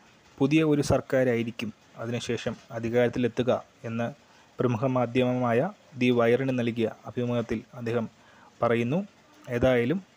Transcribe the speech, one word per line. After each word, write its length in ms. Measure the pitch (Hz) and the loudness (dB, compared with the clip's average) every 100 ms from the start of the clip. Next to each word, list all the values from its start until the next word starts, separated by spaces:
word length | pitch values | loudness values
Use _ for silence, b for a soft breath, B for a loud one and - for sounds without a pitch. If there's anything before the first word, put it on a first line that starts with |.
| _ _ _ - | _ _ _ -2
പുതിയ 240 | 139 156 156 | 2 2 4
ഒരു 120 | 143 139 | 2 2
സർക്കാരായിരിക്കും 800 | 135 - 131 127 117 117 - 107 - _ - | 0 2 2 2 0 -2 -6 -10 -10 _ -12
അതിനുശേഷം 520 | 117 120 - 117 123 107 - 117 | -8 -6 -4 -4 -6 -10 -10 -8
അധികാരത്തിലെത്തുക 840 | 113 120 120 127 120 123 123 110 - _ 120 | 0 2 2 2 0 0 0 -2 -4 _ -8
എന്ന് 200 | 113 117 147 b b _ - | -6 -6 -10 b b _ -4
പ്രമുഖ 260 | 127 117 131 127 | -2 0 0 0
മാധ്യമമായ 640 | 120 123 123 123 123 117 175 - _ 127 | 0 0 0 0 0 0 0 -6 _ 0
ദി 100 | 123 120 | 2 4
വയറിന് 360 | 117 123 135 127 | 4 2 0 -2
നൽകിയ 280 | 117 117 110 - - | -2 -2 -4 -6 -10
അഭിമുഖത്തിൽ 520 | 123 120 120 113 110 - 127 | -6 -2 -2 -2 -6 -8 -10
അദ്ദേഹം 240 | 117 117 110 B B B B - | -4 -4 -4 B B B B -2
പറയുന്നു. 400 | 120 117 120 160 202 _ _ - - 120 | 0 2 0 -2 -4 _ _ -20 -8 0
ഏതായാലും 440 | 131 123 120 185 - | 2 4 2 -2 -6